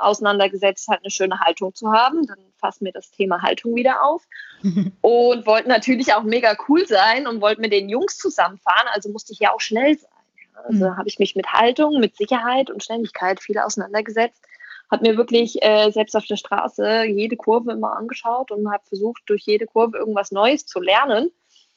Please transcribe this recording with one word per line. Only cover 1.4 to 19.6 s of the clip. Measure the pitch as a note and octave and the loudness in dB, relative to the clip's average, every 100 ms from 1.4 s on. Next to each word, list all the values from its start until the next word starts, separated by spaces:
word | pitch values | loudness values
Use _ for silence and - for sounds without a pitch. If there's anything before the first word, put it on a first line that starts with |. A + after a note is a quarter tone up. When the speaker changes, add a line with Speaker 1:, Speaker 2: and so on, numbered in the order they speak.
| E3+ E3+ F#3+ | -2 -2 -6
Speaker 1:
zu | - A3 | -6 0
haben. | A3 B3+ E4 C#4 | 2 2 0 -6
Dann | F#3+ F#3+ _ | -10 _ _
fasst | G3 - | -8 -6
mir | F#3+ | -10
das | F#3+ - | -10 -14
Thema | - F#3+ F3+ | -4 -2 0
Haltung | F#3 - A#3 A#3 | 0 -2 -4 0
wieder | G3 F3 | 0 2
auf | C#4+ E4 - - - - | 0 0 -8 -20 -20 -6
Speaker 2:
<laughs> | G3 F3 F#3 - | -2 -2 -2 0
Speaker 1:
und | A3+ A#3+ A#3+ A#3+ A3 | 2 4 4 2 2
wollte | A3 A#3+ | 2 4
natürlich | A3+ B3+ B3 C4 | 2 2 0 2
auch | A3+ | 2
mega | G#3+ A#3+ A3+ G#3 - | 2 2 2 0 2
cool | D#4+ G4 | 2 4
sein | C#4+ A3 B3 C4+ | 4 4 2 -2
und | A#3 | 0
wollte | G#3 G#3+ | 0 0
mit | A3+ | 0
den | G3+ G3 | 0 0
Jungs | A#3+ G4 - | -4 -4 -4
zusammenfahren, | F#4+ G#3 F3+ G3 G3 F#3+ B3 | -4 0 0 0 0 2 0
also | G#3 G#3 | -4 -6
musste | G#3+ - | -12 -14
ich | G#3 | 0
ja | G3+ | 0
auch | G#3+ | 0
schnell | - A3 C#4+ D4+ | -2 0 2 0
sein. | _ _ _ _ _ | _ _ _ _ _
Ja, | - | -16
also | - G#3 F#3 | -2 0 0
Speaker 2:
Mhm. | F#3 | -2
Speaker 1:
habe | G3+ | -6
ich | - | -2
mich | G3 F#3+ | -2 -2
mit | - | -2
Haltung, | - A#3 B3 D4+ D4 | 2 2 2 2 2
mit | G#3+ - | 0 -2
Sicherheit | G#3 B3 A#3+ B3+ C4+ | -4 -2 0 -2 -2
und | - | -8
Schnelligkeit | - A#3 A3 - F#3 F#3+ | -8 -6 -8 -4 -4 -4
viel | - G#3 | -4 -4
auseinandergesetzt. | G#3 G#3 F#3+ G#3 G#3+ A3 A#3+ - _ - - - _ | -4 -4 -4 -6 -4 -2 -2 -4 _ -20 -20 -20 _
Hab | - | 0
mir | A3+ G#3+ | 2 2
wirklich, | A#3 A#3 A3+ - | 2 2 0 0
äh, | G#3+ G#3+ G#3+ | 4 4 4
selbst | G#3+ G#3+ G#3+ | 0 -2 -2
auf | - | -4
der | G#3 | -8
Straße | - G3 - - G#3 A3+ | -4 -2 -2 -2 0 0
jede | A3+ G3+ A3+ A#3 | 0 -2 -4 -2
Kurve | - A#3 A#3 | 0 0 0
immer | A3 G#3+ - | -4 -6 -6
angeschaut | A#3 - A#3 B3 C4+ | -10 -8 -4 -4 -6
und | G#3 G#3 | -6 -4
hab | G3+ - | -6 -8
versucht, | G3 A3 A#3 - | -6 -6 -6 -4
durch | G#3 | -4
jede | - G#3+ | 0 -2